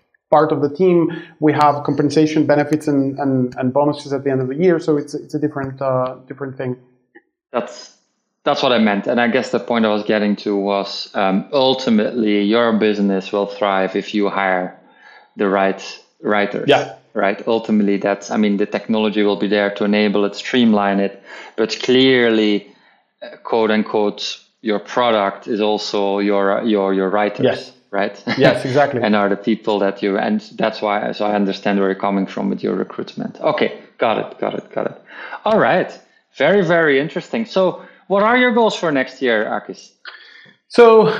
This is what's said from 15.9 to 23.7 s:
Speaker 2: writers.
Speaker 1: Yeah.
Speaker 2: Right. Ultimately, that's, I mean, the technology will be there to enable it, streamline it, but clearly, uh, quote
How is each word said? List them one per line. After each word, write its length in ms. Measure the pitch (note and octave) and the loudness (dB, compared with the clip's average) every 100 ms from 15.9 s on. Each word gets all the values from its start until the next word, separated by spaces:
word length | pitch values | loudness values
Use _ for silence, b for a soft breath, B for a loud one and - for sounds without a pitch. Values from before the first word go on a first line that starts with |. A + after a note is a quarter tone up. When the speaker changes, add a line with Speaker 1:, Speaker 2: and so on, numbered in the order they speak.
| - _ _ | -18 _ _
Speaker 2:
writers. 480 | B2+ G#2 G2 A#2 - | -2 0 0 -4 2
Speaker 1:
Yeah. 280 | C#3 - - _ G#2+ | 2 0 -12 _ -2
Speaker 2:
Right. 300 | G2 G#2 - | -2 -2 -2
Ultimately, 520 | A2+ - G#2+ G2+ G2+ | -2 0 0 2 0
that's, 340 | G2+ G2 - | 0 -2 -4
I 40 | A2+ | -2
mean, 200 | G#2+ G2+ | 0 0
the 100 | G#2 | -2
technology 560 | G2+ - A2 G#2+ G#2 | -4 -2 0 0 2
will 140 | G2+ G2 | 0 0
be 100 | G#2 | 0
there 240 | G#2 G2+ G2+ | 2 0 0
to 80 | |
enable 400 | G#2 G#2 G#2 G#2 | 0 2 2 2
it, 100 | G2+ | -2
streamline 640 | - - B2+ A#2 G#2 G2+ G2 | -4 -2 2 4 4 2 0
it, 240 | G2 - B B B | -2 -6 B B B
but 240 | - A2 - | -4 -4 -2
clearly, 960 | - B2+ C3 B2+ A#2 A2 G#2+ G#2 - b b b _ - | 0 4 4 4 4 2 2 0 -4 b b b _ -20
uh, 140 | - - | -20 -16
quote 260 | - A#2 A2 | -4 0 2